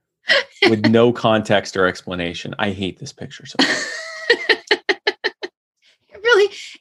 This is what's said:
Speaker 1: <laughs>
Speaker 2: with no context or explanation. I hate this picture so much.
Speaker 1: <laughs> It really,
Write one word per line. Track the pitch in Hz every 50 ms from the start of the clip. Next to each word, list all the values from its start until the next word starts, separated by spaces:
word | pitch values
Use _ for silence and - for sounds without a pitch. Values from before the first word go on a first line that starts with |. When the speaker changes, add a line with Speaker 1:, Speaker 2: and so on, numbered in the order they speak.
| _ _ _ _ _ -
Speaker 1:
<laughs> | - 554 - - _ - - 381
Speaker 2:
with | 113 107 107 113
no | 113 113 117 123 117
context | - - 117 110 110 107 - 107 98 95 - - 98
or | 92
explanation. | 90 92 - - - 90 90 87 85 90 - - - 101 -
I | 107 104
hate | 95 95 98 90 85 -
this | 143 135 -
picture | - 104 - - - -
so | - - -
much. | - -
Speaker 1:
<laughs> | - - - - - - - 640 640 640 640 640 480 - - - 480 - - - 427 427 - - - - - - 359 _ - 440 - _ - 370 _ _ _ _ _ _ _ _ _ _ _ _
It | - - 381
really, | 466 494 381 415 392 - - - - - -